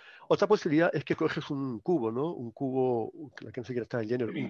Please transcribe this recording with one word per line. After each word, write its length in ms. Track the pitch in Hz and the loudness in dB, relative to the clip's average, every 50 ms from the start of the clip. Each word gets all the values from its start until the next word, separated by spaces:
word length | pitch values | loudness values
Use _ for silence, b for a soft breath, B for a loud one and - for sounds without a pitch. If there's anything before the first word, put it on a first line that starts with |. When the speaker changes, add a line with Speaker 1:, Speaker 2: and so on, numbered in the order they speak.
| B B B B B B | B B B B B B
Speaker 1:
Otra 180 | 165 - 202 190 | 2 4 6 4
posibilidad 420 | 214 208 - 180 147 151 165 185 - | 4 4 4 4 4 4 4 4 2
es 100 | 151 135 | 0 -2
que 120 | - 165 | -2 0
coges 340 | - 160 151 - 165 - - | 0 0 0 0 -2 -4 -4
un 280 | 151 139 139 135 120 107 | -4 -4 -4 -4 -6 -4
cubo, 300 | - - 185 156 117 110 | 0 0 2 2 2 0
¿no? 200 | 113 123 143 170 180 | 0 -2 -2 -2 -4
Un 180 | - 123 117 | -6 -8 -10
cubo, 600 | 113 - 139 131 127 131 127 127 123 117 110 - - - 160 131 - - | -8 -6 -4 -2 0 2 2 2 2 2 0 -4 -6 -12 -14 -16 -14 -16
la 100 | - - | -16 -12
que 100 | - - | -10 -10
no 40 | 117 | -8
sé 80 | - 127 | -6 -4
quién 100 | 120 110 | -4 -4
está 180 | - - 123 | -2 -2 -2
en 80 | 113 107 | 0 0
Jenner, 180 | 123 123 120 107 | 0 0 0 -2
Speaker 2:
De 40 | |
Speaker 1:
un 20 | 95 - 131 - | -2 -4 -4 0